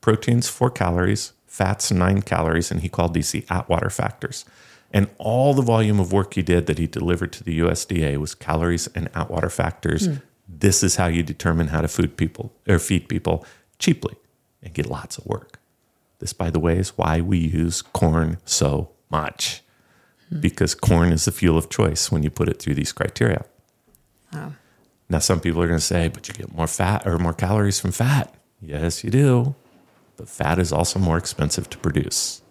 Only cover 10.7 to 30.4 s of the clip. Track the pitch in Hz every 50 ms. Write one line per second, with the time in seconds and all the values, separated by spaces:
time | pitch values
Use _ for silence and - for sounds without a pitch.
10.7 | 98 - - 90 - - 92 87 82 85 85 76 78 - - 85 82 82 85 76
11.7 | 80 78 80 78 - - 90 - - - - 80 - - - 117 _ _ _ -
12.7 | 101 82 - - 98 87 - - - - - 85 82 82 - - - _ _ _
13.7 | _ _ - - 160 - - - - _ _ _ _ _ _ _ _ _ - -
14.7 | 80 71 - - - - - - - - - - - - - _ - - _ _
15.7 | _ _ _ _ _ _ _ _ _ _ - - - _ - 85 78 82 78 85
16.7 | 82 90 95 - - - 85 82 80 82 85 90 98 87 85 80 82 80 82 85
17.7 | 85 - - - _ - - 82 78 82 80 78 82 92 _ - - - - 71
18.7 | 71 73 78 - _ _ _ _ - 80 76 - - - - - - - _ _
19.7 | _ _ _ _ _ _ _ _ _ _ _ _ 170 151 147 92 - - 82 76
20.7 | - - - - 90 85 85 87 82 80 - - - - - 90 78 80 80 -
21.7 | - - 110 - 78 78 - - - 80 76 76 - - 87 82 80 - - -
22.7 | 71 69 71 - - - - - - - 120 117 92 - - - _ _ _ _
23.7 | _ _ _ _ _ _ _ _ _ _ _ _ - 151 147 143 147 _ _ _
24.7 | _ _ _ _ _ _ _ _ 87 87 - - 104 82 - 85 80 82 87 85
25.7 | 85 80 76 - - 87 82 82 - - - - - - - - - 80 82 80
26.7 | - - 95 90 104 - - 98 85 82 87 85 82 - - 90 104 107 104 101
27.7 | 95 - - 95 90 - 113 131 143 139 - - - _ _ _ _ _ - 78
28.7 | 73 73 80 85 82 - - 107 101 131 143 139 127 123 120 139 139 _ _ _
29.7 | _ _ _ _ _ _ _ _ _ - - - - -